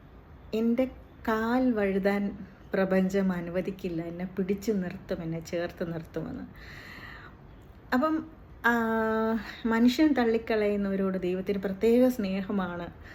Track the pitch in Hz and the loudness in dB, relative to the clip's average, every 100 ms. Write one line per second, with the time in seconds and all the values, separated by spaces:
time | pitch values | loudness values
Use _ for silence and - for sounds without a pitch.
0 | - - - - - 220 233 233 254 - | -20 -20 -20 -20 -6 0 2 2 0 -4
1 | - - - 220 226 247 254 214 202 196 | -18 -8 -2 0 2 2 2 2 2 2
2 | 196 202 202 - - - - 190 185 190 | 2 2 -2 -6 -12 -16 -4 0 4 4
3 | 185 196 190 175 170 175 190 190 185 165 | 4 2 2 0 -2 -4 -4 -6 -6 -4
4 | 170 170 185 - 185 202 - 208 180 190 | -6 -6 -6 -2 -2 0 0 0 -2 -6
5 | - 180 165 165 165 170 170 - 175 165 | -6 -6 -4 -6 -4 -4 -4 -4 -6 -6
6 | 160 165 - - - - - - - - | -8 -8 -8 -8 -12 -16 -16 -16 -16 -16
7 | - - - - - - - - - 254 | -16 -16 -18 -20 -20 -20 -20 -20 -2 2
8 | 311 311 - - - - 226 233 226 226 | 2 0 -4 -14 -20 -2 2 2 2 2
9 | 220 220 220 226 - - 226 226 247 247 | 2 2 0 -2 -4 -6 0 4 6 6
10 | 311 254 226 226 226 220 208 208 196 196 | 4 6 4 2 0 0 2 0 0 0
11 | 196 185 180 185 190 196 202 190 226 240 | 0 0 0 -2 -2 -2 -2 2 4 6
12 | 254 254 196 190 190 208 180 175 170 - | 6 4 -2 -2 -2 -2 -2 -4 -10 -12
13 | - | -18